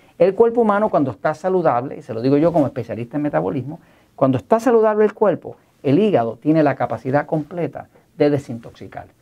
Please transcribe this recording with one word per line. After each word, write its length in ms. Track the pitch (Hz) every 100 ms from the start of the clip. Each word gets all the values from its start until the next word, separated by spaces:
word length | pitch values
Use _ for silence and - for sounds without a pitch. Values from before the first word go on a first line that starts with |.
| _ -
El 160 | 180
cuerpo 280 | 190 233 233
humano 260 | 220 202 214
cuando 240 | 180 131
está 200 | 117 156
saludable, 640 | 151 185 190 160 120 135 -
y 60 |
se 100 | 147
lo 80 | 113
digo 160 | 127 143
yo 140 | 170
como 140 | 165 135
especialista 520 | - 113 104 117 147
en 40 |
metabolismo, 560 | 147 160 92 135 131 170 _ _ _ -
cuando 200 | 135 131
está 220 | - 226
saludable 460 | 233 233 220 214
el 100 | 214
cuerpo, 420 | - 208 147 - - _ _
el 160 | - 147
hígado 360 | 214 151 117 113
tiene 260 | 151 160
la 100 | 147
capacidad 500 | 127 123 110 131 139
completa 640 | 156 160 147 175 151 - - _ _ -
de 140 | 147
desintoxicar. 800 | 143 - 117 113 - 98 - - _